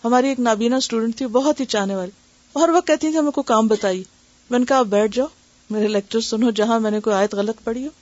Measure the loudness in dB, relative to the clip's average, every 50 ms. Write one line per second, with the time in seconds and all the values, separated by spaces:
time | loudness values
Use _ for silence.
0 | 0 2 2 2 2 2 0 0 0 0 0 2 0 0 0 -2 -2 -2 -2 -2
1 | -2 -2 -4 -4 -6 0 0 2 2 2 0 0 -4 -2 -2 -2 -2 -2 -4 -6
2 | -6 -8 -12 _ _ _ _ _ _ _ _ 0 2 4 2 2 2 2 0 0
3 | 0 -2 0 0 0 0 -2 -2 0 2 2 2 4 2 2 0 0 -2 -2 -4
4 | -8 _ _ _ _ _ _ _ _ _ -2 -2 2 2 2 2 2 2 2 2
5 | 2 2 0 -2 -4 -4 _ _ _ _ _ _ _ _ -2 -2 -2 0 0 -2
6 | -4 _ -4 -4 -2 -2 -2 2 2 2 2 2 2 2 2 0 0 0 -2 -2
7 | 0 0 2 2 0 0 0 -4 -4 -4 -4 -6 -6 -8 -6 -6 -8 -10 -12 _